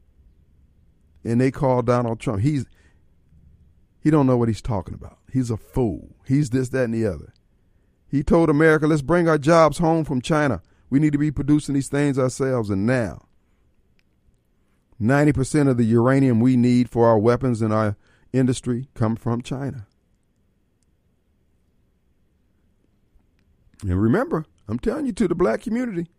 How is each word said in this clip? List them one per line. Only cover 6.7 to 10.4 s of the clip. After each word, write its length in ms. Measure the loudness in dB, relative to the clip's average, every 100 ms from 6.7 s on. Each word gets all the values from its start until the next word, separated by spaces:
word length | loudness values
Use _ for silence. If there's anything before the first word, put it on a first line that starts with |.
that, 140 | -2 -2
and 60 |
the 120 | -2 -4
other. 260 | -4 -14 _ _ _ _ _ _ _ _
He 160 | -4
told 260 | 2 2 4
America, 380 | 4 4 4 2
"Let's 140 | 0
bring 260 | 0 0 2
our 100 | 0
jobs 400 | 4 4 4 2
home 260 | 0 0
from 160 | -2 -4
China. 420 | -2 0